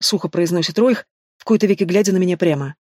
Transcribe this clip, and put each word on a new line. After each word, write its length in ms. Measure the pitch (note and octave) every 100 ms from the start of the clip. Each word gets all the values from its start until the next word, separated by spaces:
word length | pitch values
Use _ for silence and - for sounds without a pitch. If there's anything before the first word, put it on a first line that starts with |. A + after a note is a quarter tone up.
сухо 280 | - G3+ -
произносит 500 | - E3+ F3 D#3+ F#3
Ройх, 260 | B3 A3+ - _ _ _
в 60 |
кои-то 240 | - A3 G3+
веки 160 | G3
глядя 280 | F3 F#3+ G3+
на 60 | F#3
меня 200 | F3+ F3
прямо. 380 | F3 C#3+ C#3 - _